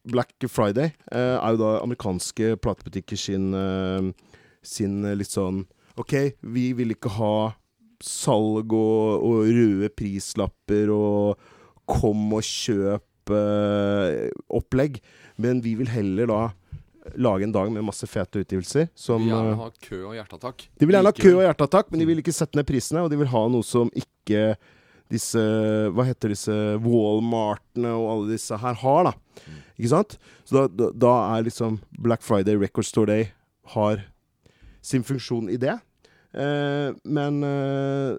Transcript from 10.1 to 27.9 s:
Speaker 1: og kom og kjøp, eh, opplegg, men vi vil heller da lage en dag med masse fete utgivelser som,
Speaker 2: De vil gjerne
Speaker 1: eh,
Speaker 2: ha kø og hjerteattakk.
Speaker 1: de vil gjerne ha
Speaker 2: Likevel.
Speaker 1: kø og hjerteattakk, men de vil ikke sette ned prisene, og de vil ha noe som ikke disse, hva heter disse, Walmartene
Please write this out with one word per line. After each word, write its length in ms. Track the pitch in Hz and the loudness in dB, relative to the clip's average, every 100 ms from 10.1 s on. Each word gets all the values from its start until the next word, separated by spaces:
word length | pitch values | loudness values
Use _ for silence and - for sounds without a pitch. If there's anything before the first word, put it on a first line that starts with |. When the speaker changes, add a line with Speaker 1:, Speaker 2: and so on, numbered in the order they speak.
| 98 - - 95 - - 104 104 | -6 -6 -4 -4 -6 -2 0 2
Speaker 1:
og 480 | 104 104 101 104 98 _ - - _ - | 2 2 2 0 -2 _ -20 -20 _ -4
kom 460 | - 113 107 107 | 0 2 2 0
og 80 | 107 | -2
kjøp, 600 | 113 - - 104 98 101 - _ - | -4 -6 -2 0 0 -2 -6 _ -4
eh, 1000 | 104 104 104 104 101 101 101 92 67 58 - - | 0 0 0 0 0 0 0 0 -2 -4 -8 -6
opplegg, 500 | 120 - 131 147 127 - - - - | -4 -2 0 0 -4 -18 -20 -16 -4
men 240 | 117 127 | -2 0
vi 140 | 117 110 | 0 -2
vil 120 | 123 | -2
heller 400 | 117 101 95 117 | -2 -2 0 0
da 240 | 107 113 98 _ - - _ - - | 0 -2 -6 _ -20 -20 _ -14 -2
lage 260 | 123 95 | 2 2
en 80 | 104 | 0
dag 200 | 104 101 | 0 -2
med 100 | 110 | -4
masse 220 | 107 - - | -6 -8 -8
fete 360 | - 92 104 | -6 -4 -4
utgivelser 460 | 92 95 90 139 165 | -4 -4 -2 -2 -2
som, 260 | - - 117 | -4 -4 0
Speaker 2:
De 80 | 113 | 0
vil 40 | 110 | 0
gjerne 160 | 110 | 0
Speaker 1:
eh, 40 | 107 | -2
Speaker 2:
ha 140 | 113 - | -6 -16
kø 240 | - 98 95 | -14 -12 -12
og 80 | 113 | -14
hjerteattakk. 520 | 104 82 123 - - - | -16 -14 -14 -14 -18 0
Speaker 1:
de 80 | 147 | 4
vil 80 | 196 | 6
gjerne 100 | 190 | 6
ha 60 | |
Speaker 2:
Likevel. 200 | 214 196 | 8 8
Speaker 1:
kø 60 | 180 | 8
og 180 | 190 151 | 6 4
hjerteattakk, 360 | 143 185 220 | 2 2 2
men 80 | 160 | 0
de 60 | 160 | 2
vil 120 | 160 | 0
ikke 120 | 160 | -2
sette 220 | 156 165 147 | -4 -2 0
ned 120 | 143 | 0
prisene, 340 | 135 - 156 | 0 0 -2
og 60 | 170 | 0
de 60 | 147 | 0
vil 100 | 143 | 2
ha 200 | 123 110 | 2 2
noe 160 | 123 | 2
som 260 | 107 123 120 - | 2 2 0 -2
ikke 600 | - _ - 107 107 107 _ _ _ _ - | -8 _ -2 2 2 -2 _ _ _ _ -8
disse, 300 | 113 - 117 110 110 107 107 107 | -6 -2 0 2 2 0 0 0
hva 140 | 92 127 | 0 -2
heter 240 | 123 110 | -2 -4
disse, 240 | 101 - 107 107 104 | -4 -2 -2 -2 -2
Walmartene 1120 | 113 120 107 107 117 113 107 104 _ - 117 | 2 2 4 2 0 0 -2 -4 _ -4 -2